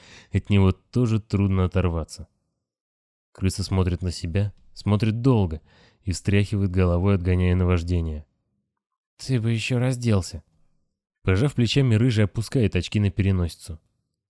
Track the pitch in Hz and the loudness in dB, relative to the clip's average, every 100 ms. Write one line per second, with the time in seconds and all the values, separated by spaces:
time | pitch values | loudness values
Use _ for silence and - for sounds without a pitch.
0 | - - - 101 - 101 95 92 _ 117 | -20 -20 -6 -4 2 4 4 2 _ -2
1 | 123 110 - 101 98 95 92 92 90 82 | 0 0 0 0 2 2 0 0 -2 -2
2 | 76 - 87 _ _ _ _ _ _ _ | -8 -14 -20 _ _ _ _ _ _ _
3 | _ _ _ - 95 - 95 95 90 87 | _ _ _ -6 -4 -4 -2 0 0 -2
4 | 90 - 87 87 101 - - - - 104 | -4 -6 -4 -2 -4 -6 -20 -8 -2 0
5 | 110 110 123 120 92 78 - _ _ _ | 0 0 2 2 0 -4 -14 _ _ _
6 | - 85 - 101 104 104 98 90 92 87 | -8 -6 0 0 0 0 0 2 2 2
7 | 98 98 87 90 90 90 90 90 85 87 | 2 0 0 2 2 2 2 0 0 -2
8 | 82 76 76 _ _ _ _ _ _ _ | -4 -8 -14 _ _ _ _ _ _ _
9 | _ - - 131 110 117 - 127 127 123 | _ -14 -4 -2 0 -2 -2 -2 -2 -2
10 | 120 101 90 82 - _ _ _ _ _ | 0 0 -2 -10 -18 _ _ _ _ _
11 | _ _ - 92 139 - 117 143 131 110 | _ _ 0 0 0 0 0 2 2 2
12 | 127 110 104 - 107 139 101 90 - 107 | 2 2 0 -2 -4 0 0 0 -2 0
13 | 101 - 98 95 85 - - 80 _ _ | 0 0 2 2 -2 -6 -16 -18 _ _
14 | _ _ _ | _ _ _